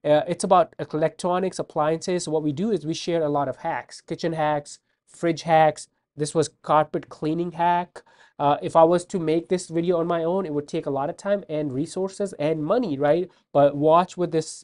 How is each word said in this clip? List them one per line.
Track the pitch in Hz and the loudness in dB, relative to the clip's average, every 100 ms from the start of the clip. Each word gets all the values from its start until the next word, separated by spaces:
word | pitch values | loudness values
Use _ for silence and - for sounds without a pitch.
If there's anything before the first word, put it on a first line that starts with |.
uh, | 151 151 175 | 4 2 2
it's | 175 | -4
about | 190 185 160 - | 4 4 4 -4
electronics, | 143 151 160 156 180 180 185 - | -6 -2 -2 -2 -2 0 -2 -6
appliances. | 147 160 151 165 175 180 170 | -6 -2 0 -2 -2 -4 -2
So | |
what | 156 | -2
we | 151 | -2
do | 143 214 | -2 -2
is | 190 147 | -2 -4
we | |
share | 165 - 170 | -6 -4 -2
a | 151 | 0
lot | 147 135 | 0 -2
of | 123 | -4
hacks, | 165 135 - - | -6 -6 -10 -20
kitchen | - 160 175 | -12 -6 -4
hacks, | 160 151 151 - - _ _ _ | -2 0 -2 -6 -20 _ _ _
fridge | - 170 160 | -4 -2 -2
hacks. | 170 160 156 156 - _ _ 143 | 2 6 6 2 -16 _ _ -8
This | 147 165 | -2 0
was | 147 _ | -2 _
carpet | - 151 156 175 - | 2 2 2 -4 -8
cleaning | - 156 165 175 | -8 -4 -4 -4
hack. | 160 170 175 180 - _ _ _ - | -2 0 0 -4 -14 _ _ _ -2
Uh, | 143 143 | 0 0
if | 180 165 | 2 6
I | |
was | 165 175 175 | 6 4 0
to | 190 | -4
make | 160 165 165 | 0 0 0
this | 180 - | -4 -2
video | 165 170 175 | -2 0 0
on | 170 | 0
my | 170 | 0
own, | 165 190 180 | 0 -2 -2
it | |
would | 147 147 | -6 -4
take | 165 160 | -6 -4
a | |
lot | 135 147 | -4 -4
of | 170 | -6
time | 202 202 - | -4 -4 -2
and | 156 151 | -6 -4
resources | 127 - - 190 - 196 | -4 -6 -4 -6 -4 -8
and | - 151 160 | -2 -2 -2
money, | 151 233 226 135 | 0 0 0 0
right? | 147 165 180 _ _ | 2 2 0 _ _
But | 143 143 143 | 2 4 4
watch | 156 165 185 - | 4 4 4 -4
with | 170 | -2
this, | 160 156 - | -2 -4 -14